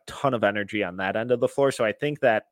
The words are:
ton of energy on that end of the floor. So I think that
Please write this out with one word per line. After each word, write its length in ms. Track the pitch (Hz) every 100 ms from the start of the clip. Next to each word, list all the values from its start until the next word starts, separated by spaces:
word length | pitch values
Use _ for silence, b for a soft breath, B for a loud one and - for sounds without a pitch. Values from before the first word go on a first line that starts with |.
| -
ton 280 | - 143
of 100 | 123
energy 400 | 104 104 101 107
on 140 | 95 90
that 180 | 95 107
end 140 | 117
of 100 | 123
the 80 | 123
floor. 240 | - 139
So 100 | 131
I 100 | 113
think 280 | 104 147 147
that 280 | 127 110 -